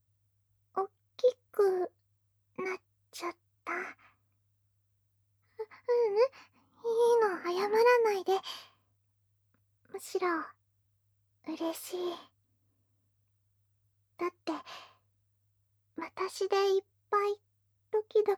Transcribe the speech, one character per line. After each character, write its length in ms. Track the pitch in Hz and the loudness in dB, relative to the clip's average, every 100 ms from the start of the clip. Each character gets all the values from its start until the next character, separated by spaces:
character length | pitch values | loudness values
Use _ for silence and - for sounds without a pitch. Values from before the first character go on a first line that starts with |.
| _ _ _ _ _ _ _ 381 | _ _ _ _ _ _ _ -8
お 80 | 392 | -8
っ 40 | _ _ - | _ _ 0
き 180 | 494 - _ | 0 0 _
く 400 | - 392 370 359 _ _ _ _ _ _ - | 0 2 2 -4 _ _ _ _ _ _ -10
な 180 | 381 381 | -8 -8
っ 40 | _ _ _ | _ _ _
ち 140 | - 349 | -12 -12
ゃ 40 | |
っ 60 | - _ _ - | -12 _ _ -10
た？ 80 | |
う、 40 | - | -8
う 20 | - - - _ _ _ _ _ _ _ _ _ _ _ _ _ _ - | -8 -14 -20 _ _ _ _ _ _ _ _ _ _ _ _ _ _ -14
う 20 | 440 - - 480 453 | -14 -10 0 2 2
ん、 40 | 415 539 - - _ _ _ 466 | 4 2 0 -20 _ _ _ -2
い 40 | 453 480 | 2 4
い 40 | 466 | 4
の、 240 | 415 339 | 2 0
謝 240 | 349 359 403 | -4 -2 0
ら 300 | 440 480 494 | 4 6 6
な 100 | 440 | 4
い 100 | 392 | 0
で。 160 | 370 392 - - - _ _ _ _ _ _ _ _ _ _ _ _ | 0 -2 -2 -16 -18 _ _ _ _ _ _ _ _ _ _ _ _
む 80 | 392 | -16
し 200 | - 370 | -8 -4
ろ、 80 | 359 330 - - _ _ _ _ _ _ _ _ - | -2 -4 -6 -16 _ _ _ _ _ _ _ _ -12
嬉 260 | 320 330 | -6 -6
し 220 | 330 - 359 | -6 -10 -6
い。 20 | 359 339 - _ _ _ _ _ _ _ _ _ _ _ _ _ _ _ _ _ _ - | -6 -8 -16 _ _ _ _ _ _ _ _ _ _ _ _ _ _ _ _ _ _ -8
だ 100 | 349 | -8
っ 40 | _ | _
て、 100 | - 302 - - - _ _ _ _ _ _ _ _ _ _ - | -10 -8 -10 -20 -20 _ _ _ _ _ _ _ _ _ _ -14
私 520 | - - 381 - 392 | -12 -8 -8 -4 0
で 260 | 392 392 392 | 2 2 2
い 40 | |
っ 40 | - _ - | -2 _ -2
ぱ 160 | 403 403 | 0 0
い 120 | 415 _ _ _ _ - | -4 _ _ _ _ -4
ド 120 | 427 | -4
キ 200 | - 427 | 0 0
ド 120 | 415 | 2